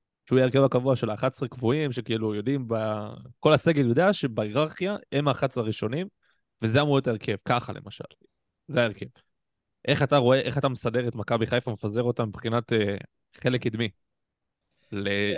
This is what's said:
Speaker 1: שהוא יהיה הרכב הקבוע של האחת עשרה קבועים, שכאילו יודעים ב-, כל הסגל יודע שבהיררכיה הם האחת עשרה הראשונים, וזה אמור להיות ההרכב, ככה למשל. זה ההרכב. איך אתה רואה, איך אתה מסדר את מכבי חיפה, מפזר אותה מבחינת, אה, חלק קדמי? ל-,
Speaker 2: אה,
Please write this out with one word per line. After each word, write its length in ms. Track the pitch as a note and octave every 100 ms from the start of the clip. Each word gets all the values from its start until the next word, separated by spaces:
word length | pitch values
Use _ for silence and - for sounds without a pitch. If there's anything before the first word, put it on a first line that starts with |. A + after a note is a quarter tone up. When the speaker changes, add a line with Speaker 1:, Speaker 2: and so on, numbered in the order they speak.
| _ _ -
Speaker 1:
שהוא 120 | B2+
יהיה 80 | B2+
הרכב 160 | C3
הקבוע 340 | C3+ B2+ B2+ B2
של 140 | A2+
האחת 220 | G#2 C3
עשרה 160 | - B2
קבועים, 440 | B2 A#2 D3 D3
שכאילו 420 | B2 - A2+ A2
יודעים 340 | G#2 G#2+ C#3 A#2
ב-, 400 | A2+ A2 G#2+ G#2 A#2 - -
כל 120 | D#3
הסגל 340 | D3 E3 D3+ B2
יודע 260 | A#2+ F#3
שבהיררכיה 840 | G3+ C3+ A2 G#2+ A#2 D#3 - F#3 G#3 -
הם 160 | C3+ D3
האחת 220 | A#2+ C3+
עשרה 140 | B2
הראשונים, 420 | A2 G#2+ A2 C#3 F#3+ _ _ _ _ -
וזה 180 | A2+ A#2+
אמור 160 | D3 C#3
להיות 100 | C3
ההרכב, 280 | G#2+ - A#2+
ככה 280 | - B2 A#2
למשל. 320 | G2+ G2+ - - - _ _ _ _ -
זה 140 | B2+
ההרכב. 240 | A#2 G2+ B2+ _ _ _ _ _ _ _
איך 180 | - C#3
אתה 140 | C#3 C#3+
רואה, 240 | A#2+ C3
איך 180 | - C3+
אתה 100 | C3+
מסדר 400 | B2 A#2+ A#2 A#2+
את 60 |
מכבי 320 | A#2 G2+ A#2 A2
חיפה, 260 | A#2+ B2
מפזר 300 | G#2+ G#2 A2
אותה 220 | B2 A#2+
מבחינת, 480 | A2 - A#2 A#2 G#2+
אה, 240 | A2+ G2+ G2+ - _ _
חלק 280 | - B2+ B2
קדמי? 260 | A#2+ A2 A2+ - _ _ _ _ _ _ _ _ -
ל-, 160 | G#2 G2+
Speaker 2:
אה, 260 | G2+ G#2